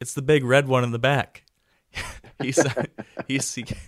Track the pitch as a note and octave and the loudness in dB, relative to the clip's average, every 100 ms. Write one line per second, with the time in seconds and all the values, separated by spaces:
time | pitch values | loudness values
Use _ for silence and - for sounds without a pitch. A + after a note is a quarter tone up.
0 | B2 - C3+ D3+ B2+ C3 C#3 B2+ A#2+ A#2 | -10 -4 2 2 6 4 4 2 2 0
1 | C3 C#3 - - _ _ _ _ _ - | 2 2 -2 -10 _ _ _ _ _ -12
2 | - - - - C3+ C3+ C#3 B2 - - | -10 -14 -18 -6 0 2 2 0 -6 -8
3 | - - - C3+ - - B2 - | -14 -12 -4 -4 -4 -6 -8 -10